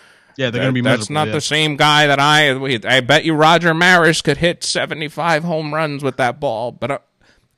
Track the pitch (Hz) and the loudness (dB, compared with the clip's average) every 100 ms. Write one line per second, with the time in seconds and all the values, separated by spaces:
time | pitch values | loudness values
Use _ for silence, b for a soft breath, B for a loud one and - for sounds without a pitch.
0 | b b b - 127 117 131 127 120 120 | b b b -6 -4 -2 -2 0 0 -2
1 | 110 147 151 156 - 151 156 143 151 147 | -2 -4 -2 -4 -2 0 0 2 2 4
2 | 151 139 143 151 147 131 135 120 98 131 | 4 2 4 4 2 0 -2 -4 0 0
3 | 123 151 160 151 156 170 170 160 180 180 | 2 2 2 2 4 4 2 2 4 4
4 | 165 160 - 139 170 160 - 165 139 156 | 4 2 -2 0 -2 -2 -6 -6 -6 -8
5 | 147 - 170 156 170 160 156 151 156 143 | -10 -6 -2 -2 -2 -4 -4 -4 -4 -4
6 | 139 - 123 120 147 110 120 113 120 139 | -6 -2 -2 -2 -4 -4 -6 -8 -8 -8
7 | - _ b b _ | -12 _ b b _